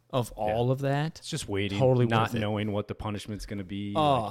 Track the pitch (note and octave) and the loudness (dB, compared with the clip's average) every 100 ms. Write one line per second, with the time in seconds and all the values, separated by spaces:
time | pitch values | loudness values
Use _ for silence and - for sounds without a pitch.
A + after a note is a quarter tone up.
0 | - B2+ A2+ - G#2+ A2+ A#2+ C3+ C#3 C#3+ | -4 -2 -2 -2 0 2 2 0 0 0
1 | D#3+ - - D#3+ - G2 G2+ G2 C3 B2 | -2 -6 -8 -8 -4 -2 0 4 4 6
2 | A#2+ A2+ A2+ A#2 G#2 G#2+ G#2+ G2+ - G#2 | 4 4 2 0 -2 0 0 -2 -4 -6
3 | A2 G2+ - G2+ - G#2 F2+ G2+ G2+ B2+ | -6 -6 -8 -10 -8 -8 -6 -6 -4 2
4 | D3 C3 G#2 | 4 2 0